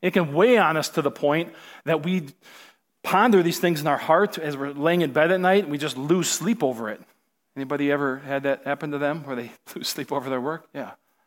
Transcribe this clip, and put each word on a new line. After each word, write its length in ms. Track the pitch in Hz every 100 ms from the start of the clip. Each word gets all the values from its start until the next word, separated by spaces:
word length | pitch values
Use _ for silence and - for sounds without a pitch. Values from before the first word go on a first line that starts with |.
It 100 | 180
can 220 | 190 160
weigh 240 | 143 220 240
on 200 | 175 160
us 120 | -
to 120 | -
the 100 | 143
point 420 | - 143 151 170 - - -
that 200 | - 160
we 260 | 156 185 143 - - - - _ _ _
ponder 400 | - 185 233 202
these 160 | 175 165
things 220 | 175 160
in 60 | 151
our 100 | 139
heart 400 | - 160 202 165
as 180 | 156 139
we're 160 | 139
laying 300 | 143 151 175
in 100 | 160
bed 200 | 131 165
at 100 | 185
night, 220 | 185 196
and 80 | 170
we 60 | 143
just 200 | 147 131
lose 320 | 143 180 160
sleep 320 | - 185 226
over 260 | 139 117 110
it. 120 | 107 - _ _ _ _ -
Anybody 360 | 135 143 143
ever 280 | 143 143 131
had 240 | 135 139
that 200 | 139 139
happen 280 | - 143 156
to 60 | 143
them 260 | 143 160 139
where 100 | 127
they 160 | 117 -
<laughs> 120 | - -
lose 140 | 120
sleep 240 | - 135
over 160 | 143 131
their 100 | 131
work? 300 | 131 160 -
Yeah, 180 | 143 120 - _ _